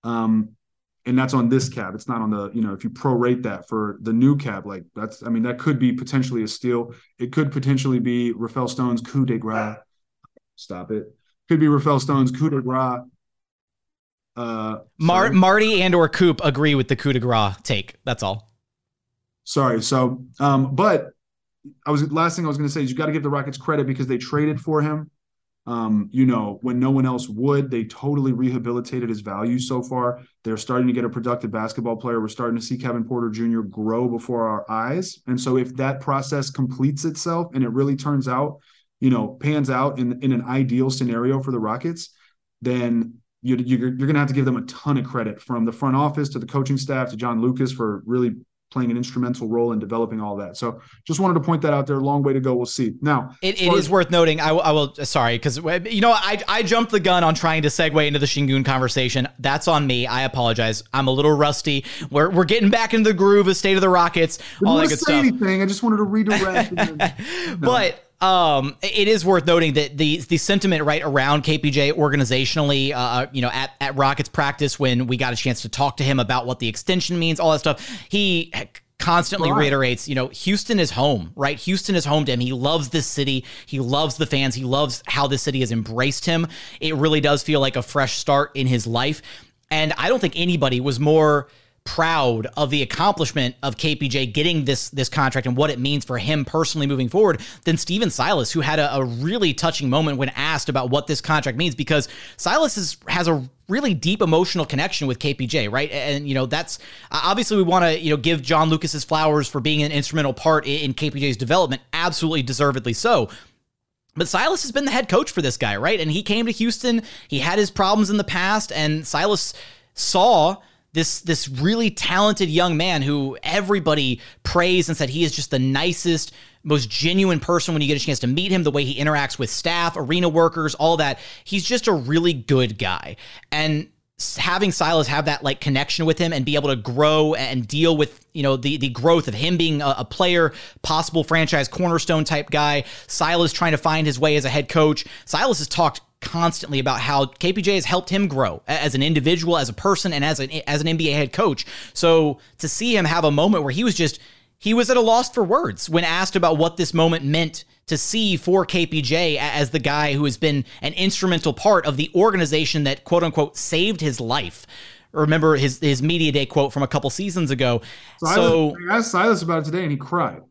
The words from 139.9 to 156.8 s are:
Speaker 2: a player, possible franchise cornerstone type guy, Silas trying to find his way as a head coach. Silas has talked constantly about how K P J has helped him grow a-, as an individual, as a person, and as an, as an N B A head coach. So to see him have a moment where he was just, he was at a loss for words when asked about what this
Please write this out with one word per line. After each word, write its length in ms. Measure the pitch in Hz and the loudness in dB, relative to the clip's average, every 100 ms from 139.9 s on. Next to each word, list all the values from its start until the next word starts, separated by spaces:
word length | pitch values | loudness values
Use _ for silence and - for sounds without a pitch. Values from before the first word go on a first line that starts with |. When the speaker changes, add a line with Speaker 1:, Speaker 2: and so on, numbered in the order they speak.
| 139 | -2
Speaker 2:
a 80 | 117 | -4
player, 480 | - 180 175 160 - - - | 0 2 4 2 -2 -20 -12
possible 420 | - 156 160 160 | -2 -2 0 -2
franchise 460 | 147 165 160 156 131 | 0 0 2 0 -2
cornerstone 560 | - 180 165 - 160 | -2 0 0 0 0
type 240 | 156 151 147 | 0 -4 -2
guy, 340 | 151 147 147 - - - | 0 2 0 -4 -14 -10
Silas 460 | - 160 170 170 | -2 0 2 0
trying 200 | - 170 | 0 0
to 60 | 151 | 2
find 280 | 165 156 151 | 0 2 0
his 120 | 127 | 2
way 180 | 151 147 | 2 2
as 100 | 135 | 2
a 40 | |
head 200 | 139 131 | -2 0
coach. 340 | 165 156 147 - - - | 4 4 2 -4 -16 -4
Silas 320 | 151 254 165 | 0 0 0
has 100 | 147 | -2
talked 320 | - 160 - _ _ | 0 0 0 _ _
constantly 600 | - 170 170 165 - 139 | -8 0 0 -2 -4 -2
about 180 | 135 127 | 0 -2
how 280 | 127 139 135 | 0 0 0
K 260 | - 170 | -2 -2
P 100 | 190 | 0
J 140 | 185 196 | 0 0
has 80 | |
helped 260 | - 180 180 | 0 -2 0
him 160 | 196 202 | 0 0
grow 340 | 135 117 80 - | 0 -2 -2 -6
a-, 60 | |
as 240 | 147 147 131 | -2 0 0
an 80 | |
individual, 520 | 143 156 135 175 165 170 | 2 2 2 2 2 0
as 120 | 127 | 0
a 40 | |
person, 400 | 110 196 190 190 | -2 0 0 0
and 120 | 147 | -2
as 160 | 147 147 | -2 -2
an, 100 | 135 151 - | -4 -8 -4
as 140 | 147 | -2
an 80 | 156 | 0
N 80 | 165 | 0
B 140 | 156 | 0
A 20 | |
head 200 | 143 139 | 0 -2
coach. 320 | - 175 135 - - - | 0 0 0 -8 -14 -12
So 460 | - 170 165 156 135 _ _ | 0 4 6 4 -2 _ _
to 100 | 160 | -6
see 280 | - 240 220 | -2 0 2
him 80 | |
have 180 | 160 165 | 2 2
a 80 | 156 | 4
moment 320 | 143 180 190 | 4 4 2
where 80 | 143 | 0
he 140 | 139 | 0
was 100 | 240 | 0
just, 240 | 175 156 - - - _ _ | 2 0 -2 -18 -20 _ _
he 160 | 208 | 0
was 160 | 226 240 | 2 4
at 60 | 247 | 4
a 40 | |
loss 300 | 226 233 254 | 6 4 2
for 140 | - | -2
words 440 | 185 247 339 - - | 2 2 0 -6 -2
when 140 | 160 | 0
asked 320 | 170 170 185 | 0 0 0
about 240 | 190 170 156 | 2 2 4
what 180 | 165 | 0
this 160 | 165 | 0